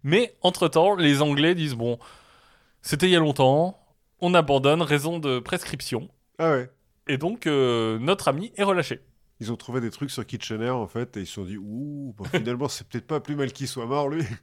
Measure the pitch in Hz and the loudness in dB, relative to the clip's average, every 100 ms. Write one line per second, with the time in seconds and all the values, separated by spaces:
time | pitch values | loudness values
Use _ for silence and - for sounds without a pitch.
0 | 135 185 233 _ 180 175 165 160 185 196 | 4 2 2 _ 0 2 2 6 4 6
1 | 151 139 151 143 156 175 151 117 120 120 | 4 4 2 4 2 2 -2 -2 -4 -4
2 | - - _ _ _ _ _ _ - 147 | -10 -20 _ _ _ _ _ _ -6 0
3 | 185 175 151 135 131 143 175 - _ _ | 4 6 4 4 4 4 2 -4 _ _
4 | _ _ 175 180 147 139 139 160 156 147 | _ _ 4 4 4 4 4 4 2 0
5 | 143 170 147 127 120 180 - 139 - 117 | 0 -4 -2 -2 -2 -6 -6 -10 -6 -6
6 | - _ _ - 165 139 127 _ _ _ | -8 _ _ -2 0 0 -2 _ _ _
7 | - 135 160 240 160 143 127 117 113 110 | -6 -2 -2 -4 0 2 2 2 0 0
8 | 131 196 - 139 220 - 202 185 - - | 0 0 0 -2 -6 -2 0 0 -2 -8
9 | _ _ _ _ 110 120 - 123 117 - | _ _ _ _ -8 -8 -6 -4 -6 -6
10 | 139 - 107 104 - 110 117 127 101 113 | -8 -8 -8 -10 -8 -4 -4 -4 -4 -6
11 | 123 107 90 - 92 104 104 113 147 143 | -8 -8 -10 -10 -10 -10 -10 -10 -10 -10
12 | 135 104 95 - 110 120 135 - - 120 | -12 -12 -4 -2 -2 -4 -4 -6 -10 -12
13 | - 151 117 147 135 - 135 131 117 139 | -6 -6 -6 -4 -4 -6 -10 -8 -4 -2
14 | 143 156 123 110 | -2 -2 -6 -8